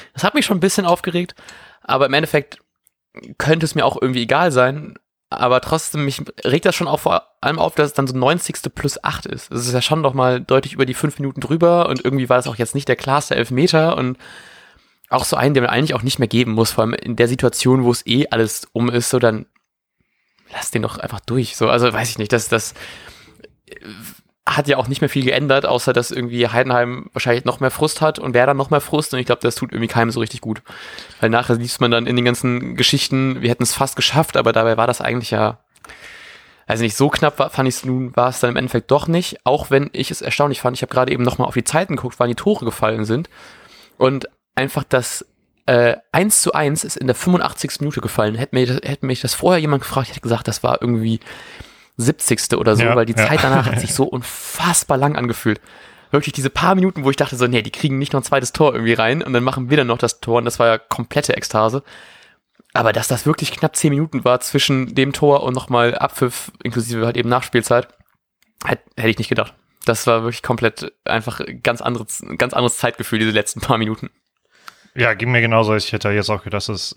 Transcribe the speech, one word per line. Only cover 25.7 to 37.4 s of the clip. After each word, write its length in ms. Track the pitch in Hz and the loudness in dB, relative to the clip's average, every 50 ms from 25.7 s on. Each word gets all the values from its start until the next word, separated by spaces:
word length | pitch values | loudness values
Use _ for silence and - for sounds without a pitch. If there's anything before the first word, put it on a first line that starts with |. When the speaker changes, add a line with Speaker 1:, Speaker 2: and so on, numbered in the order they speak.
| - 123 - - | 0 2 2 2
Speaker 1:
dass 180 | 123 123 120 - | 0 0 0 -2
irgendwie 380 | - 131 120 120 120 120 120 | -4 -6 -6 -4 -2 0 0
Heidenheim 640 | 117 113 120 131 135 123 123 120 120 127 - - - | 2 2 0 2 4 2 2 2 0 -2 -8 -12 -10
wahrscheinlich 320 | - - - 127 120 123 131 | -8 -4 0 0 0 2 0
noch 160 | 123 123 - | -2 -2 0
mehr 100 | 139 131 | 0 -2
Frust 300 | - - 151 151 - - | 0 0 -2 -2 0 0
hat 180 | 160 156 156 | 0 0 0
und 160 | - - 135 120 | -2 -4 0 2
Werder 200 | 120 123 139 139 | 4 4 4 4
noch 160 | 139 139 - | 2 0 2
mehr 100 | 156 147 | 0 0
Frust 340 | - - - 147 147 - - | 0 0 -2 -2 -2 -2 -4
und 60 | 127 | -4
ich 60 | 123 | 0
glaub, 160 | - 120 - | 0 0 0
das 140 | - 120 113 | 0 -2 -2
tut 180 | - 135 117 - | -2 -6 -6 -4
irgendwie 160 | 107 117 110 | -4 -4 -2
keinem 200 | - 120 113 117 | 0 0 0 0
so 120 | 120 120 | 0 -2
richtig 180 | 113 110 - 120 | -4 -4 -6 -8
gut. 220 | - 117 110 113 - - - - - - - - - - - - | -8 -8 -8 -8 -10 -16 -20 -18 -18 -18 -18 -18 -18 -20 -4 -2
Weil 100 | - 113 | 0 2
nachher 260 | 113 117 123 - 120 | 2 2 2 2 0
liest 240 | 117 120 120 - - | 0 -2 -4 -2 0
man 100 | 135 120 | 2 2
dann 160 | 117 117 120 | 2 2 2
in 80 | 123 123 | 0 0
den 80 | 123 120 | 2 2
ganzen 540 | 123 120 - - 127 123 123 127 123 120 | 2 0 0 0 -2 -2 -2 -4 -6 -2
Geschichten, 640 | - 120 - - 139 - - 135 131 135 135 131 127 | 0 2 2 2 0 0 0 0 0 0 0 -2 -2
wir 80 | 123 117 | -2 -2
hätten 140 | 120 - 123 | 0 0 -2
es 100 | - - | -2 -2
fast 240 | - 139 135 - | -2 -2 -2 -2
geschafft, 400 | - - - - 147 160 - - | -2 -2 0 2 0 0 2 0
aber 160 | 135 120 113 113 | 2 2 4 4
dabei 240 | 113 113 113 113 | 4 2 2 2
war 100 | 110 113 | 2 2
das 140 | 120 120 - | 0 0 -2
eigentlich 300 | - 120 117 123 113 - | -2 -2 -2 -4 -4 -2
ja, 280 | 113 107 110 107 117 - _ _ _ _ - - - - - - - - - - - - - - _ _ _ | 0 0 0 0 -2 -6 _ _ _ _ -20 -20 -20 -20 -20 -20 -20 -20 -20 -20 -20 -20 -20 -20 _ _ _
also 180 | - 107 113 117 | -4 -2 -2 -2
nicht 120 | 110 101 | -2 0
so 140 | - 135 147 | 2 2 2
knapp, 300 | - - - 151 - | 2 2 0 0 2
war, 100 | - | 0